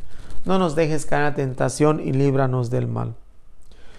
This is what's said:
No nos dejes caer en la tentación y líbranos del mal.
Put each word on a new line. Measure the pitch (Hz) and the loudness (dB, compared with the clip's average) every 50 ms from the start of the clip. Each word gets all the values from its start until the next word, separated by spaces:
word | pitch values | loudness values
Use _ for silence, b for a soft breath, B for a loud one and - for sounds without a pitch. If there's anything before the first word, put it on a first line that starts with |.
| b b b b b b b b b | b b b b b b b b b
No | 180 190 | 4 4
nos | 190 185 165 143 | 2 2 2 2
dejes | 165 165 151 156 147 - | 0 0 2 2 0 2
caer | - 147 143 147 | 2 2 4 4
en | 151 | 2
la | 147 | 0
tentación | 147 139 131 123 - 135 131 - - 147 151 151 165 | 0 -2 -4 -2 -2 -2 -2 2 4 4 4 4 2
y | 165 160 135 | 0 -2 0
líbranos | 135 139 139 131 135 135 131 127 127 120 117 | 2 2 2 2 2 0 0 0 -2 -2 -2
del | 127 127 120 | -2 -2 -2
mal. | 117 117 117 117 117 113 - - - - - - - - - - - b b b b b | -2 -4 -6 -6 -6 -8 -12 -16 -20 -20 -20 -20 -18 -16 -16 -16 -16 b b b b b